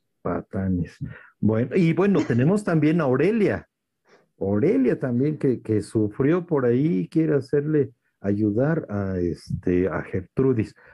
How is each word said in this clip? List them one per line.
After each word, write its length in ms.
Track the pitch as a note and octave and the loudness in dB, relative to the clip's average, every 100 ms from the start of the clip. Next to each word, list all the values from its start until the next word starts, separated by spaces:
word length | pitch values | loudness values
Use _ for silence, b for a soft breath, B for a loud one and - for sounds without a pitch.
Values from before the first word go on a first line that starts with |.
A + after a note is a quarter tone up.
| _ _ | _ _
patanes. 720 | F2 F2 - G#2 F#2+ F2+ D#2+ - B B B _ | -8 -6 -6 -6 -2 -2 -4 -10 B B B _
Bueno, 360 | G#2 A2 B2+ F#3+ | 0 0 0 0
y 160 | E3 | 2
bueno, 280 | E3 G3+ F#3+ D4+ | 2 2 0 0
tenemos 380 | A#2+ C#3+ G#3 | 0 2 0
también 360 | G#3 D#3+ D3+ E3+ | 0 2 2 2
a 40 | |
Aurelia, 640 | C#3+ B2+ E3+ A3+ F3 G2 - _ _ _ b b b _ | 0 2 2 2 0 -2 -8 _ _ _ b b b _
Aurelia 580 | F#2+ G#2 D3+ C4 B3 E3 | -2 2 2 2 0 0
también 400 | C3+ A#2+ C#3+ D3+ | -2 0 -2 0
que, 220 | C#3+ A#2 | -2 -2
que 200 | - G#2+ | 0 -2
sufrió 640 | - A2+ G#2 - C3+ F3+ E3+ | 0 -2 0 0 0 0 0
por 180 | D3 | 0
ahí, 440 | B2 A#2+ D#3 F#3 E3 | 2 2 2 0 -2
quiere 260 | D#3+ D#3+ | 0 2
hacerle 560 | C#3+ A#2+ D3 D3+ D3+ A#2+ - _ _ | 0 0 0 2 0 0 -6 _ _
ayudar 640 | G2 G#2 G#2+ G#2 C#3 D#3+ - | -2 0 2 2 0 0 -4
a, 300 | G2+ F#2+ F#2 | -4 -4 -2
este, 720 | F2 D#2 - - - F2+ F#2 | -2 -4 -8 -4 0 2 2
a 140 | E2 | -2
Gertrudis. 720 | - F#2+ F2+ - C3 B2 F2+ B B | -6 -8 -6 0 0 0 -2 B B